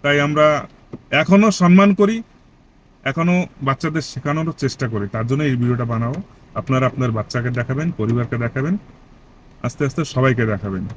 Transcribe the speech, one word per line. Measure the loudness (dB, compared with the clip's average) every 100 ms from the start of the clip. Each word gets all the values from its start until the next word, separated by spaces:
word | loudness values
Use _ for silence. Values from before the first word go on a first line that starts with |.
তাই | 2 0
আমরা | 2 4 4 2 -6 -20 _ -20 _
এখনো | -2 4 6 6
সম্মান | 4 6 8 6
করি, | 4 2 0 -8 _ _ _ _ _ _ _
এখনো | -6 -2 0 0 -2 -6
বাচ্চাদের | -4 -2 -2 -4
শেখানোর | -6 -8 -4 -2 -4 -4
চেষ্টা | -6 -4 -4
করি। | -4 -4
তার | -6 -2
জন্য | 0
এই | 0 0
ভিডিওটা | 0 0
বানাবো। | -2 -2 -4 -6 -10 -20 -12
আপনারা | -10 -2 0 0
আপনার | 0 -2
বাচ্চাকে | -2 -4 -4 -4
দেখাবেন, | -4 -4 -2 -4
পরিবারকে | -2 -2 -2 -2 -4
দেখাবেন, | -4 -4 -2 -4 -6 -20 -20 -20 -20 -20 -20 -8
আস্তে | -8 -2 -4
আস্তে | -2
সবাইকে | -4 2 2 2 0
দেখাবেন। | -2 -4 -6 -8